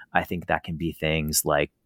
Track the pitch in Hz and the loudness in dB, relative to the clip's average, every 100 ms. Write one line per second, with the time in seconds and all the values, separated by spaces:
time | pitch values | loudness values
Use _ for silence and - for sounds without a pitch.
0 | - 87 85 87 - 80 - 80 82 - | -2 -2 0 -4 -2 -2 -2 -4 -4 -2
1 | 80 78 76 - 82 73 73 _ | 0 0 0 0 2 2 2 _